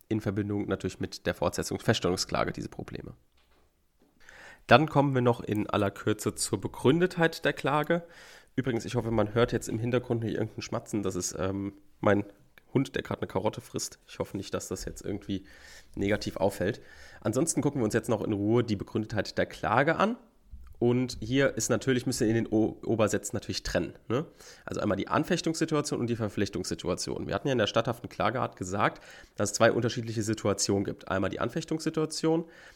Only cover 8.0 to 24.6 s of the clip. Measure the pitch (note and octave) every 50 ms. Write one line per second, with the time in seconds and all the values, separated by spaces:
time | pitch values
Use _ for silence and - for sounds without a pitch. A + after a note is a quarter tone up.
8 | E3+ - - - - - - - - _ - - B2 C3+ A2+ A#2 - - B2 B2
9 | A2+ A#2+ A2+ A2 G#2 G#2 G#2 A#2 A#2+ A#2+ B2 A2 - - - A2 A#2 A#2+ A#2+ B2
10 | A#2+ - B2 A2+ A2+ G#2+ - - A2 G#2+ - - - - A2 A2+ - - - G#2
11 | G2 F#2+ F#2 F2+ F2+ - - - F2 F#2+ F#2+ G2 G2 G2+ G2+ - - - - -
12 | - G#2+ G2+ G2+ G2+ - - _ _ _ - - _ _ - - C3+ - - -
13 | - - G#2+ - - - - G2 F#2+ G#2+ - - - - - G2 - - - -
14 | _ - - - - - - G2 F#2+ - - F2+ - - F2 - - F2 E2 -
15 | - F#2 G2+ G2+ - - G2 F#2 - - - - - - - - - - - -
16 | G2 G2+ G#2 G2+ - G#2 - - F#2 G2+ - - F2+ G2 - - - - - -
17 | - - - - - A2 A2 C3 D#3+ D#3+ - D#3 B2+ C#3+ C3 C#3 A2+ G#2+ A2+ A2+
18 | - - A2+ G2+ - - G#2+ G2 G2+ G#2+ A#2 B2 A2+ A2 G#2 F#2+ - - - A2
19 | G#2+ - G#2+ G2+ F#2 - - - F#2 - - - - E2 G#2+ B2 C#3+ D#3+ D#3+ -
20 | F#3+ G#3+ B3 - - _ _ _ _ - - - - - - - A#2 A#2+ A#2+ B2
21 | B2+ A#2+ - - G#2+ A2 B2+ C#3 C#3 C3 - A#2 - - B2+ A2 - C3+ C3 A#2+
22 | - C3 A#2+ - A#2+ G#2+ A2+ A2+ A2 - G#2+ A2 A2 - - - - - A2+ A2
23 | A2 G2+ - G2+ - - - G2+ - - F#2 - - - - F2+ D#2+ - - -
24 | _ - G#2+ C3+ E3+ - - - - - - -